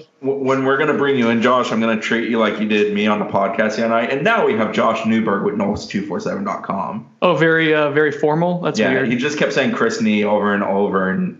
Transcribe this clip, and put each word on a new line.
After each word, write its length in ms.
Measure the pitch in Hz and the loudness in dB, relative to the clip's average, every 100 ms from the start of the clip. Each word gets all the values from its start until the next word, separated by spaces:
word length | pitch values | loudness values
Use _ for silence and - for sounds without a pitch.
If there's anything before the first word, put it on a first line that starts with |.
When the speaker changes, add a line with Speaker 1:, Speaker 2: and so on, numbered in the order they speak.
| - _ | -6 _
Speaker 1:
well 120 | 135 | -4
Speaker 2:
W-, 100 | 139 | -2
when 220 | 131 135 135 | 0 0 2
we're 120 | 139 | 2
gonna 200 | 151 127 | 0 0
bring 220 | 139 135 | 2 2
you 100 | 117 | 2
in, 120 | 113 | 2
Josh, 280 | 120 127 117 | 2 2 2
I'm 80 | 110 | 0
gonna 200 | 113 107 | 0 0
treat 300 | - 120 117 | -2 -2 0
you 80 | 117 | 0
like 200 | 107 - | 0 0
you 80 | 107 | 0
did 240 | 107 - 101 | 2 2 2
me 100 | 107 | 0
on 140 | 104 | 0
the 60 | - | 0
podcast 500 | 104 98 - 107 113 | 0 0 0 -2 0
the 100 | 113 | 0
other 40 | |
night. 220 | 117 120 | 0 0
And 120 | 135 | 0
now 220 | 180 226 147 | 2 2 2
we 60 | 107 | 0
have 180 | 107 | 0
Josh 320 | - 113 110 110 | 0 0 0 0
Newberg 400 | 113 107 98 101 | 0 2 0 0
with 80 | 98 | -2
Knowles 300 | 101 101 - | -2 -4 -6
two 180 | 104 82 | -6 -4
four 120 | 90 | -6
seven 240 | - 98 101 | -6 -6 -6
dot 180 | - | -6
com. 440 | - 98 76 107 - _ | -6 -6 -6 -10 -14 _
Speaker 1:
Oh, 140 | 185 151 | 0 2
very, 400 | 160 160 160 151 | 2 2 2 2
uh, 160 | 147 | 2
very 200 | 143 151 | 2 0
formal? 480 | 143 151 156 175 175 | 0 0 2 0 -2
That's 180 | 165 110 | -2 0
Speaker 2:
Yeah, 100 | 101 | 0
Speaker 1:
weird. 160 | 135 131 | 0 0
Speaker 2:
he 60 | 120 | 0
just 200 | 139 - | -2 -2
kept 160 | 147 | -2
saying 200 | - 127 | 0 -2
Chris 280 | - 117 - | 0 -2 0
Nee 220 | 110 107 | 0 2
over 280 | 104 104 101 | 2 0 0
and 100 | 101 | 0
over. 480 | 98 98 101 95 95 | 0 0 0 0 0
And 260 | 92 90 - | -2 -4 -2